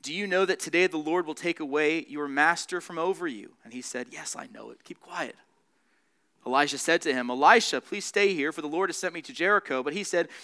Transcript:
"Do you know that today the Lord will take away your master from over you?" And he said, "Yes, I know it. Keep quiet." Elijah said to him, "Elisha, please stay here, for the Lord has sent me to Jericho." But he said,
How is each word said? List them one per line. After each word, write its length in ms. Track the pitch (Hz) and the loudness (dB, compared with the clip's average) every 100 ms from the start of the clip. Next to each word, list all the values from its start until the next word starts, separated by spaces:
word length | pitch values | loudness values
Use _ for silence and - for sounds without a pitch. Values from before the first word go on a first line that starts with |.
"Do 120 | 139 | -10
you 140 | 175 202 | -6 0
know 180 | 180 185 | 2 4
that 140 | 185 | 2
today 280 | - 165 185 | 0 2 2
the 100 | 160 | 2
Lord 280 | 151 175 160 | 0 0 0
will 80 | |
take 280 | 147 170 165 | -4 -4 -4
away 440 | 147 147 151 160 - | -2 2 2 0 -4
your 220 | 147 143 | -8 -2
master 540 | 139 151 - - 180 | 2 2 2 -4 -6
from 180 | - 170 | -6 -2
over 260 | 175 170 170 | -2 -2 -4
you?" 260 | 107 - _ | -8 -12 _
And 80 | 113 | -16
he 100 | 123 | -12
said, 260 | - 123 127 | -8 -8 -8
"Yes, 240 | 151 - - | -10 -10 -10
I 120 | - | -12
know 240 | 113 110 | -14 -16
it. 120 | - | -16
Keep 160 | - 170 | -18 -18
quiet." 380 | - 175 151 - _ _ _ _ _ _ _ _ _ _ 123 | -10 -8 -8 -10 _ _ _ _ _ _ _ _ _ _ 0
Elijah 320 | 131 147 139 | 2 2 0
said 240 | - 170 | 2 2
to 100 | 156 | 2
him, 160 | 131 123 | 0 -2
"Elisha, 500 | 127 151 233 - 131 | 4 8 8 6 -2
please 240 | - 202 | -6 -8
stay 300 | - 202 202 | -4 2 2
here, 180 | 175 143 | 2 -2
for 80 | 160 | -4
the 80 | 151 | -4
Lord 220 | 165 190 | -2 -2
has 80 | - | -2
sent 160 | 185 | -6
me 80 | 170 | -6
to 100 | 139 | -10
Jericho." 500 | 127 180 208 - 131 | -2 2 2 2 -2
But 120 | 135 | -2
he 100 | 180 | -4
said, 240 | 196 175 160 - | -2 0 -2 -6